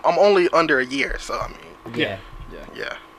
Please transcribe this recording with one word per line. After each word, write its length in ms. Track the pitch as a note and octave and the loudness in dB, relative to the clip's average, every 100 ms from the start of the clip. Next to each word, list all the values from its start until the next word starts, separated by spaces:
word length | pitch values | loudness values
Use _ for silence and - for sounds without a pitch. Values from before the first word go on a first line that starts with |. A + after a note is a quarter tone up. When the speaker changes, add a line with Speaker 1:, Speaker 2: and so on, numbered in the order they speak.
Speaker 1:
I'm 140 | - E3+ | 2 4
only 280 | G3+ G3 F3 | 6 6 4
under 280 | E3 D#3+ C3+ | 4 4 2
a 60 | |
year, 320 | B2+ C#3 B2 - | 0 -2 -4 -4
so 200 | - A2+ | -6 -6
I 100 | - | -8
mean, 460 | - E2 - - A#2 | -10 -18 -18 -10 -4
Speaker 2:
Yeah. 200 | A2+ F#2+ - - - | -4 -4 -12 -16 -16
Speaker 3:
Yeah. 140 | D#2+ - - | -16 -14 -12
Speaker 1:
yeah. 200 | - - - | -10 -12 -16